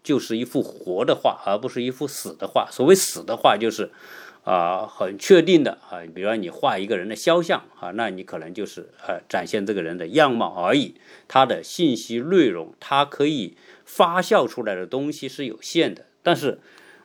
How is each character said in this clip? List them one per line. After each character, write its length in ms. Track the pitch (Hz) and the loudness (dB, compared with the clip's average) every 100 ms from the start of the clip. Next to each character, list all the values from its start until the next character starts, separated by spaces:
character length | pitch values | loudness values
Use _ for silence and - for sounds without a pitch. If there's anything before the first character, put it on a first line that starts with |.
就 160 | - 131 | 0 0
是 180 | - 117 | 0 -4
一 60 | |
幅 180 | 120 139 | -2 -2
活 440 | - - 92 90 139 | -4 -6 -6 -2 0
的 100 | 143 | 2
画， 260 | 131 92 - | 0 -2 -2
而 120 | 104 | -2
不 120 | 123 | -4
是 120 | 127 | -6
一 80 | 123 | -6
幅 160 | 127 143 | -6 -8
死 300 | - 95 - | -8 -12 -10
的 120 | 117 | -2
画。 200 | 123 104 | -2 -2
所 160 | - 139 | 2 6
谓 80 | |
死 300 | 190 - - | 6 4 -4
的 140 | - 113 | -6 2
画， 180 | 139 104 | 4 4
就 140 | 113 | 0
是， 220 | 107 92 - - - - - | -2 -6 -8 -20 -20 -20 -12
啊， 440 | - 92 85 92 110 | -2 0 2 -2 -6
很 320 | - 95 101 | -6 -6 0
确 220 | - 180 | 6 6
定 200 | 160 170 | 8 4
的 160 | 113 - - | 4 -4 -12
啊， 120 | 90 85 85 | -16 -14 -6
比 60 | |
如 60 | 101 | -4
说 80 | 113 | -2
你 140 | 85 | -4
画 300 | - 143 101 | -2 -2 0
一 80 | 101 | -2
个 100 | 98 | -4
人 100 | 98 | -4
的 80 | - | -4
肖 260 | 170 175 | 2 2
像 240 | 170 165 - - | 2 -2 -4 -14
啊， 120 | 92 | -10
那 180 | 104 113 | -6 -6
你 140 | 92 | -6
可 160 | 92 85 | -12 -12
能 120 | 78 | -10
就 140 | 95 92 | -10 -10
是， 240 | - 78 _ - | -10 -18 _ -8
呃， 160 | 87 - | -8 -4
展 160 | 92 85 | -6 -2
现 180 | 107 98 | -4 -2
这 80 | |
个 100 | 101 | -4
人 120 | 82 90 | -4 -6
的 100 | 82 | -2
样 280 | 131 143 117 | 2 4 2
貌 200 | 90 92 | -2 -2
而 200 | 90 139 | 2 2
已， 200 | 104 - - - - | 0 -10 -20 -20 0
他 180 | 131 127 | 2 4
的 160 | 85 | 0
信 340 | - - 160 110 | -6 0 0 0
息 240 | - 117 | -4 -6
内 260 | 147 190 127 | 2 4 4
容， 260 | 85 80 - | 2 -8 -12
他 260 | - 139 139 | -2 0 0
可 220 | - 147 | 0 0
以 280 | 147 90 - - - | 0 -6 -12 -20 -20
发 380 | - - 175 180 | -6 2 2 2
酵 260 | 175 202 120 | 2 2 2
出 160 | - | -4
来 100 | 107 | -6
的 140 | 92 90 | -6 -4
东 240 | 131 143 | -4 -4
西 180 | 147 131 | -6 -10
是 160 | - 131 | -8 -10
有 160 | - | -10
限 320 | - 170 139 | -4 0 0
的。 120 | - - _ | -2 -18 _
但 120 | 175 175 | 0 0
是 240 | 135 - _ - - - | 0 -4 _ -20 -20 -14